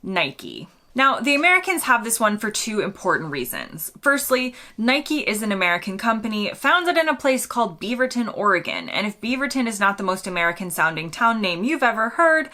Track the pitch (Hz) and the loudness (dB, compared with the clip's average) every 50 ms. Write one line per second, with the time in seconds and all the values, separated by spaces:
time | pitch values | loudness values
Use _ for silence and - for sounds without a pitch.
0 | - 185 190 175 160 135 131 - - 85 - - - - _ _ _ _ - 247 | -8 -2 -2 0 0 -2 -4 -10 -14 -14 -12 -14 -14 -16 _ _ _ _ 0 4
1 | 269 277 254 - 226 285 285 285 311 359 359 370 370 381 370 330 - 262 247 233 | 4 4 4 2 2 2 2 4 4 4 4 4 2 0 -2 -2 2 2 2 2
2 | 214 233 226 - 226 208 208 208 - 214 214 - - 226 214 208 156 196 202 - | 2 -2 -2 2 2 2 2 0 -4 -4 -4 -4 -4 -2 -2 -2 -2 -2 -4 -4
3 | - 185 160 147 156 156 143 139 120 - - 73 64 - - 160 - - - - | 0 0 0 0 -2 -4 -6 -6 -6 -6 -6 -10 -10 -10 -10 -12 -12 -12 -12 -2
4 | - 277 277 277 277 - 262 254 254 254 247 - - - - - 220 240 262 294 | 2 2 2 2 2 0 0 0 0 -2 -6 -10 -20 -18 -8 -2 0 2 2 0
5 | - - 302 294 - - 214 208 226 220 202 190 185 175 175 175 - 208 190 196 | 0 -2 -2 -2 0 -2 -2 -2 -2 -2 0 2 2 2 2 0 -2 -6 -8 -2
6 | 214 233 226 220 214 226 214 208 208 - - - - 277 311 359 359 349 349 330 | 0 0 0 0 -2 -4 -4 -2 -2 -4 -4 0 2 2 4 4 2 2 2 2
7 | 320 311 294 247 - 277 262 254 - - - 240 233 202 165 - 165 202 247 233 | 2 2 0 0 2 0 0 0 -2 -2 0 0 0 0 -2 -8 -6 -6 -2 0
8 | 254 254 - 240 233 214 - - 202 208 190 175 - - - - - - - - | 0 0 0 -2 -2 -2 -4 0 2 4 4 4 2 -2 -6 -6 -6 -4 -4 -2
9 | 196 214 202 _ - 226 254 262 277 277 - 269 247 233 220 196 202 196 196 196 | -2 -2 -6 _ -4 -4 -2 -2 -2 -2 0 -2 -2 -2 0 2 2 0 2 0
10 | 196 185 185 190 - 196 180 175 170 170 170 - 190 180 165 - 160 160 160 156 | -2 -2 -2 -2 -4 -4 -2 0 0 0 0 -2 -8 -8 0 0 0 0 0 -2
11 | 160 165 151 - 240 233 226 220 208 185 175 170 196 262 320 294 - 240 214 220 | -8 -8 -4 2 2 2 2 2 0 -2 -2 0 0 -2 0 2 2 2 2 2
12 | 220 233 - - 339 330 320 311 311 - | -2 -2 2 4 4 4 4 4 0 -2